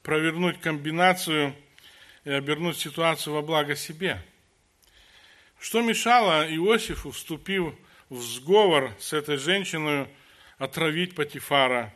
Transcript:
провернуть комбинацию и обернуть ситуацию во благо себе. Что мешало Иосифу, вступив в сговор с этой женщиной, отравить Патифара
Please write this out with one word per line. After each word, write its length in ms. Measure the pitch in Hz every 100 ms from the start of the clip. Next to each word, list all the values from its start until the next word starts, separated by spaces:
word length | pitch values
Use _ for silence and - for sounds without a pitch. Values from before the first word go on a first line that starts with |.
провернуть 580 | - 156 160 160 180 -
комбинацию 960 | 165 151 147 165 180 180 - 156 143 135 _ _ - - - - 143
и 60 |
обернуть 480 | 139 139 151 170 151
ситуацию 560 | 160 147 165 151 - 151
во 80 |
благо 320 | 151 160 143 143
себе. 440 | - 156 180 98 - _ _ _ _ _ _ _ _ - _ _ _ _
Что 240 | - 220
мешало 680 | 240 220 233 240 208 156 160
Иосифу, 600 | 160 185 220 - 151 143
вступив 640 | 117 - 160 - 190 165 120 _ - _
в 100 | 123
сговор 760 | 120 120 139 202 202 151 131 104
с 140 | -
этой 240 | 151 147 143
женщиной, 680 | 143 196 185 165 151 143 123 - _ _ - _
отравить 580 | 135 - 160 156 180 175
Патифара 800 | 143 135 - 143 131 123 110